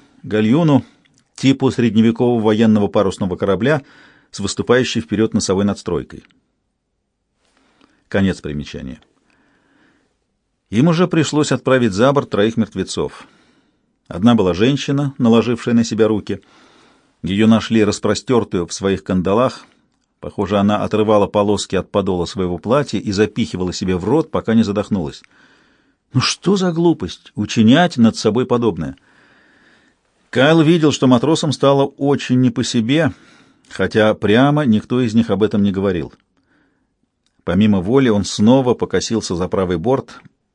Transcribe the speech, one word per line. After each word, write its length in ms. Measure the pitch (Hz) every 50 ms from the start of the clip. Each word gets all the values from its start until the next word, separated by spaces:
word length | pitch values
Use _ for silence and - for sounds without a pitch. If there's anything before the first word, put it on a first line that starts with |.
| _ _ _ _ -
гальюну, 600 | 110 101 110 110 107 127 160 175 156 143 123 - - _ _ _ _ _ _ _ _ _
типу 360 | - - 131 135 135 135 131
средневекового 680 | - - 120 117 98 110 110 117 113 117 123 120 123 117
военного 480 | 104 110 110 107 117 110 107 104 101 98
парусного 480 | - 110 98 98 87 - 104 90 90
корабля — 460 | - 104 95 98 90 110 135 156 135 - - - - - _ _ _ _ _
с 100 | - -
выступающей 600 | 98 98 - - 98 - 120 127 123 - - 117
вперед 340 | 110 - 104 98 113 110 -
носовой 300 | 104 - - 95 95 101
надстройкой. 600 | 101 98 - - - 85 71 62 - 71 67 - _ _ _ _ _ _ _ _ _ _ _ _ _ _ _ _ _ _ _ _ _ _ _ _ _ _ _ _ _ _ _ _ _ _ _ _ _
Конец 320 | - 101 98 95 85 -
примечания. 600 | - 78 73 73 69 - - 71 69 65 62 - _ _ _ _ _ _ _ _ _ _ _ _ _ _ _ _ _ _ _ _ _ _ _ _ _ _ _ _ _ _ _ _ _ _
Им 180 | 95 110 143 175
уже 200 | 160 160 180 170
пришлось 440 | - 165 143 - - 151 147 - 139
отправить 400 | 123 - 131 131 131 120 110 92
за 200 | 98 120 139 143
борт 180 | 143 120 -
троих 260 | - 101 101 113 110
мертвецов. 680 | 110 107 - - 95 92 - - - 76 69 - - - - _ _ _ _ _ _ _ _ _ _ _ _ _ _ _ -
Одна 260 | - 87 101 120 117
была 180 | 110 95 92 85
женщина, 600 | 87 110 131 143 139 - - 139 139 143 135 135 -
наложившая 560 | 127 117 113 117 107 120 120 113 - 123 117
на 100 | 117 113
себя 240 | - 113 101 110 107
руки. 320 | 110 101 - - 101 90 - _ _ _ _ _ _ _ _ _ _ _ _ _ _ _ -
Ее 240 | 85 98 101 110
нашли 380 | 110 113 107 - - 117 113 104
распростертую 840 | 101 101 - - 104 104 - - - 127 113 104 - - 92 87
в 60 | 85 -
своих 300 | - 95 98 98 92 -
кандалах. 640 | - 95 92 82 95 101 113 127 127 - - - _ _ _ _ _ _ _ _ _ _ _
Похоже, 380 | - 78 - - 101 87 104 101
она 240 | 98 104 104 101 101
отрывала 440 | 90 - 107 107 107 107 104 101
полоски 500 | - - 104 101 104 104 92 - - -
от 140 | 92 85 -
подола 340 | - 104 95 98 92 87 85
своего 340 | 80 - 95 92 87 90 80
платья 400 | - 104 127 147 139 - - 98
и 140 | - 110 95
запихивала 600 | 98 107 107 - - 110 - - 90 92 90 85
себе 240 | - 101 92 92
в 80 | 87 87
рот, 260 | 104 135 160 151 -
пока 240 | - 92 - - 110
не 100 | 113 110
задохнулась. 580 | 98 101 104 95 - 107 95 80 69 - - - _ _ _ _ _ _ _ _ _ _ _ _ _ _ _ _ _ -
Ну 80 | 127
что 360 | - - - - - 170 202
за 160 | 190 185 180 165
глупость 600 | 165 170 170 156 - - - - - _ - -
учинять 600 | - 104 - - 120 107 110 131 160 180 175 -
над 200 | 127 113 110 107
собой 300 | - - 110 101 123 127
подобное? 500 | 123 123 120 120 110 87 85 78 67 - - _ _ _ _ _ _ _ _ _ _ _ _ _ _ _ _ _ _ _ _ _ _ _ _ _ _
Кайл 320 | - 123 131 151 165 165 151
видел, 280 | 151 175 170 156 147
что 160 | - - 139
матросам 460 | 127 127 117 135 135 160 151 - 151 120
стало 320 | - - 139 139 139 139
очень 560 | 139 - - 139 143 139 127 - - 131 127
не 100 | 127 123
по 140 | 117 131 113
себе, 480 | - - 120 107 113 139 160 160 123 85 - _ _ _ _ _ _ _ _ _ _
хотя 440 | - - 95 90 - 110 107 107 101
прямо 500 | - - 101 104 120 135 143 147 151 147
никто 360 | 123 107 107 - - 123 123
из 140 | 127 113 104
них 160 | 117 113 -
об 120 | 101 95 107
этом 200 | 101 - 101 101
не 80 | 101
говорил. 420 | 92 95 98 101 92 82 69 60 - _ _ _ _ _ _ _ _ _ _ _ _ _ _ _ _ _ _ _ _ _ _ _ _ _ _
Помимо 360 | 85 87 95 107 107 101 95
воли 280 | 85 98 127 139 135 120
он 160 | 104 101 92
снова 500 | - - - 101 113 127 135 131 123 113
покосился 600 | - 92 82 - 90 - - 117 107 - - 95
за 120 | 85 90 85
правый 280 | - 95 95 90 90
борт. 440 | 82 82 120 127 - - - - - - _ _ _ _ _ _